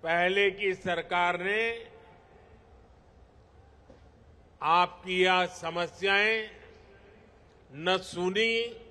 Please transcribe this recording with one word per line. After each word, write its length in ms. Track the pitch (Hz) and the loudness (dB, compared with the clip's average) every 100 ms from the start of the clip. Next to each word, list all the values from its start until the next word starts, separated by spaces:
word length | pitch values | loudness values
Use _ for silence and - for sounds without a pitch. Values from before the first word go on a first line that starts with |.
पहले 480 | 160 170 180 196 202 | 0 2 2 4 2
की 240 | 190 202 | 2 -2
सरकार 640 | 185 185 170 160 175 175 175 | -2 -2 -4 0 0 2 0
ने 500 | 180 208 226 233 226 - - - - - - - - - - - - - - - - - - - - - - - - - - - | -2 -2 -2 -6 -12 -20 -20 -20 -20 -20 -20 -20 -20 -20 -20 -20 -20 -20 -20 -20 -20 -20 -20 -20 -20 -20 -20 -20 -20 -20 -20 -6
आपकी 600 | 147 170 180 - 185 185 | 2 4 4 -2 -6 0
यह 240 | 185 185 180 | 4 4 0
समस्याएं 1040 | - 165 170 170 - 196 196 214 220 214 - - - - - - - - - - - - | -4 -8 -4 -6 -4 0 2 2 0 -6 -14 -20 -20 -20 -20 -20 -20 -20 -20 -20 -20 -20
न 260 | 139 170 185 | -8 -2 -2
सुनी 880 | 180 170 180 196 226 226 233 - - | -2 -4 -2 0 0 0 -4 -10 -20